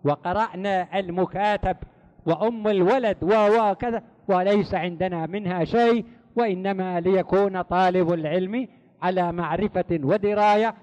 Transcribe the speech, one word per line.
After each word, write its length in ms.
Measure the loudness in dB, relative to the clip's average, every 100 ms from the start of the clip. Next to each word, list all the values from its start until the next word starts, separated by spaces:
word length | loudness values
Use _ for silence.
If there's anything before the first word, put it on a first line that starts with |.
وقرأنا 960 | -2 -4 -2 -2 -4 -4 -4 -2 -2 -6
المكاتب، 760 | -4 -4 -4 -2 -2 0 -2 -4 -10 _ _ _ -4
وأم 420 | 0 -2 -2 0
الولد، 500 | 2 4 2 0 -2
و-، 500 | 2 4 4 4 2
وكذا، 320 | 0 -4 -4 -8 _ 0
وليس 460 | 0 4 2 2
عندنا 520 | -2 -4 -4 -4 -2 -4
منها 380 | -6 -4 -2
شيء، 420 | 0 2 2 2 -2 -16 _ -2
وإنما 640 | -2 -2 -2 -4 -2 -2
ليكون 600 | 0 0 2 2 2 -2
طالب 520 | -2 2 2 2 0
العلم 540 | 0 -2 -2 -2 -6 -8 -12 _ _
على 300 | -4 0 -2
معرفة 680 | -2 -4 -2 -2 -2 -2 -2
ودراية 720 | 0 0 0 2 4 4 2 -4